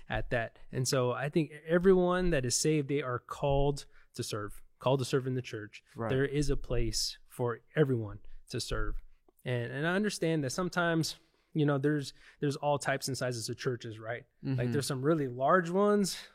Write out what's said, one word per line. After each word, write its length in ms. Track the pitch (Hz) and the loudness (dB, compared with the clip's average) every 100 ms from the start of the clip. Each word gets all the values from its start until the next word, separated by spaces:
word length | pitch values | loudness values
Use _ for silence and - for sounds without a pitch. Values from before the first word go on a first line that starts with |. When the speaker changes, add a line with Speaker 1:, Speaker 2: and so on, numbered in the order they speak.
| - | -6
Speaker 1:
at 220 | 113 - | -4 -2
that." 280 | 123 113 - - | -2 -2 -8 -8
And 160 | - 127 | -4 0
so 240 | 139 123 | 2 2
I 160 | 120 139 | 0 0
think 240 | 170 151 151 160 | 0 0 -4 0
everyone 640 | 175 185 185 180 180 180 | 4 6 6 6 2 2
that 160 | 156 123 | 2 2
is 100 | - | 2
saved, 320 | 156 156 139 | 2 2 2
they 140 | 143 | -2
are 160 | 131 123 | -2 -6
called 640 | - - 143 139 143 143 - - - | -8 -4 2 4 2 0 -8 -20 -14
to 80 | - | -10
serve, 400 | 120 110 104 - - _ | -6 -6 -8 -10 -16 _
called 220 | 127 135 | 2 2
to 40 | |
serve 220 | 123 143 127 | 2 -2 -2
in 80 | |
the 80 | 127 | -4
church. 400 | 123 110 107 - - - | -6 -10 -12 -18 -18 -8
Speaker 2:
Right. 120 | 113 | -2
Speaker 1:
There 160 | 131 | 0
is 260 | 135 139 139 | 0 2 2
a 60 | 131 | 2
place 640 | - 123 117 107 - - - | 0 0 2 0 -4 -6 -14
for 320 | - 123 113 - | -4 -4 -4 -4
everyone 460 | - 147 123 110 107 - - - | 2 2 2 -2 -10 -12 -14 -8
to 100 | 120 | -8
serve. 420 | - 113 107 110 - - _ _ | -4 -2 0 -2 -6 -18 _ _
And, 280 | - 123 120 | -4 -4 -4
and 140 | 131 160 | -4 -2
I 100 | 185 | 0
understand 480 | 214 - 165 165 | 0 0 0 0
that 60 | 135 | -2
sometimes, 640 | - 180 180 170 165 156 - _ _ _ | -2 -2 0 2 2 0 -4 _ _ _
you 140 | 160 147 | 0 2
know, 120 | 143 | 4
there's, 340 | 143 151 135 - - - | 2 0 -4 -12 -20 -4
there's 160 | 147 | -4
all 240 | 139 147 143 | 0 0 0
types 300 | - 135 - | 0 -2 -2
and 100 | 131 | -4
sizes 300 | 127 120 110 | -4 -4 -6
of 80 | 123 | -6
churches, 420 | 135 120 117 110 | -4 -4 -6 -10
right? 260 | 113 117 - _ | -8 -8 -10 _
Like, 140 | 135 131 | -4 -2
Speaker 2:
Mm-hmm. 140 | 123 | 0
Speaker 1:
there's 140 | 139 127 | 0 -2
some 160 | 139 | 0
really 240 | 139 165 135 | 2 2 0
large 420 | 120 135 180 170 | 0 2 2 2
ones, 480 | 180 208 208 185 - - | 2 4 4 2 -4 -12